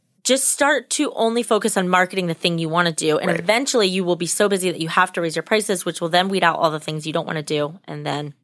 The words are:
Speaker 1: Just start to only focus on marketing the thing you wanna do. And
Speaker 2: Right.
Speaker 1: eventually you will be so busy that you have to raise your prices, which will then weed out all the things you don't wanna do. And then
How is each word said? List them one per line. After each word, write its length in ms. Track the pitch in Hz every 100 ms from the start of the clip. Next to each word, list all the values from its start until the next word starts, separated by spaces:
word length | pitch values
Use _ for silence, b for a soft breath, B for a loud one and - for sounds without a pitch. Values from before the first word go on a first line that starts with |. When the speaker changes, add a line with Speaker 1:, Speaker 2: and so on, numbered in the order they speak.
| _ _
Speaker 1:
Just 260 | - 262 -
start 400 | - 285 285 247
to 200 | - 285
only 300 | - 226 233
focus 340 | 233 233 226 196
on 100 | 180
marketing 400 | 185 185 190 170
the 60 |
thing 260 | 160 180 165
you 80 | 160
wanna 220 | 165 170
do. 260 | 156 156 151
And 140 | 190
Speaker 2:
Right. 80 | 170
Speaker 1:
eventually 480 | 170 226 269 247 190
you 160 | 185
will 140 | 175 165
be 100 | 170
so 220 | - 202
busy 200 | 196 185
that 120 | 160
you 80 | 160
have 240 | 185 185
to 80 | 185
raise 140 | 165 160
your 80 |
prices, 420 | - 220 214 190 175
which 160 | -
will 80 | 170
then 180 | 175 190
weed 160 | 196
out 160 | 170 156
all 100 | 160
the 80 | 151
things 280 | 160 156 156
you 60 |
don't 120 | 160 156
wanna 160 | 160
do. 380 | 147 151 147 180 -
And 200 | 151 147
then 280 | 143 147 -